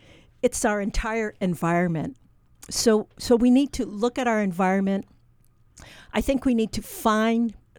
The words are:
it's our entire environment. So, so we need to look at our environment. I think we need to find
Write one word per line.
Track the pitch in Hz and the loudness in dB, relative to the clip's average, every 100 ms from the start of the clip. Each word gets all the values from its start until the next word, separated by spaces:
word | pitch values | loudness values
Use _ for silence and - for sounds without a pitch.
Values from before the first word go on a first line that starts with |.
| - - _ - | -20 -20 _ -2
it's | 247 - | -2 2
our | 226 208 | 0 0
entire | 202 - 226 226 214 - | -2 -2 -2 -4 -4 -2
environment. | 185 165 170 175 180 151 269 - _ _ _ _ - | -4 0 0 2 0 -2 -6 -10 _ _ _ _ -10
So, | - 233 214 - - | 0 2 2 0 -12
so | - 240 | 2 4
we | 247 | 6
need | 254 285 | 4 2
to | - | -4
look | 202 208 240 269 | -6 -4 -4 -2
at | 240 | -2
our | 214 | 0
environment. | 196 170 185 196 196 196 - _ _ _ _ _ _ - - - - | -2 0 0 2 0 -2 -6 _ _ _ _ _ _ -20 -20 -20 -8
I | 214 | -4
think | 240 277 262 | -2 0 0
we | |
need | 233 220 | 0 0
to | 214 | -4
find | - - 226 214 220 233 233 - _ | -8 -4 0 2 2 0 -2 -6 _